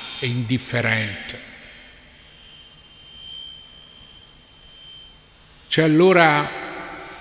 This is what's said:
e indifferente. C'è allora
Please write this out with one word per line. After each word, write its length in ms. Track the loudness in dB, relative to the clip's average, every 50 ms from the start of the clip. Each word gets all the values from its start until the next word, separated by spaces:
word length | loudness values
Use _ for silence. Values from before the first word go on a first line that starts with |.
| -14 -12 -10 -6
e 80 | -4
indifferente. 1120 | -2 -2 -2 -2 -2 -2 -2 -2 -2 -2 0 0 0 0 0 -2 -4 -8 -10 -12 -14 -14 -14 -16 -18 -20 -20 -20 -20 -20 -20 -20 -20 -20 -20 -20 -20 -20 -20 -20 -20 -20 -20 -20 -20 -20 -20 -20 -20 -20 -20 -20 -20 -20 -20 -20 -20 -20 -18 -16 -14 -14 -14 -14 -14 -16 -18 -20 -20 -20 -20 -20 -20 -20 -20 -20 -20 -20 -20 -20 -20 -20 -20 -20 -20 -20 -20 -20 -20 -20 -18 -18 -16 -16 -16 -18 -20 -20 -20 -20 -20 -20 -20 -20 -20 -20 -14 -6
C'è 140 | -2 2 4
allora 680 | 4 6 6 6 8 8 8 8 6 6 6 4 0 -2 -6 -10 -10 -10 -10 -12 -12 -12 -14 -14 -16 -16 -18 -18